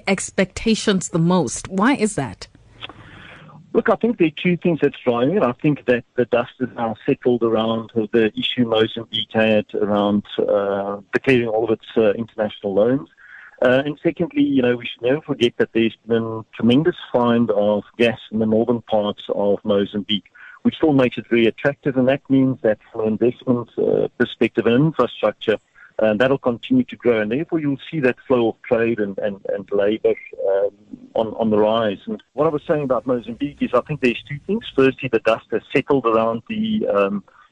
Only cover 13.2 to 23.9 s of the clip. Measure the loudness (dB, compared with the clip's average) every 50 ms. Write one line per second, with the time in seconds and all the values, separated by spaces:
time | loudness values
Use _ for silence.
13.2 | -20 -20 -20 -20 -20 -16 _ 0 0 2 2 2 0 -2 -6 -2 -4 -4 -2 -2
14.2 | -4 -2 0 0 2 2 2 2 2 2 0 0 -4 -12 -12 -4 -2 -2 -2 -2
15.2 | -2 -6 -2 0 0 0 2 0 -2 0 2 0 0 0 -2 _ -6 -2 -2 -2
16.2 | -2 -4 -8 -10 -12 _ -8 0 2 4 4 4 4 2 -2 -4 -10 -2 0 2
17.2 | 2 4 4 2 2 2 2 2 2 2 0 0 -4 -6 _ 0 0 0 0 -2
18.2 | -10 -8 -4 -2 0 2 2 2 2 2 0 -2 -2 -2 -2 0 0 -2 -6 -8
19.2 | -8 -8 -4 -2 0 0 0 -2 0 0 0 0 0 -2 -4 -8 -4 -4 -6 -6
20.2 | -6 _ _ -20 -20 -20 -14 -4 -4 -2 0 2 2 2 4 4 2 2 0 -4
21.2 | -4 0 2 4 4 2 2 0 -2 -2 -2 _ -4 -2 0 0 2 2 0 0
22.2 | _ 0 2 2 2 2 0 0 0 0 0 0 _ -16 -8 -4 -2 -2 0 2
23.2 | 0 0 0 -2 -2 -2 -2 -2 -2 -6 -4 -2 0 0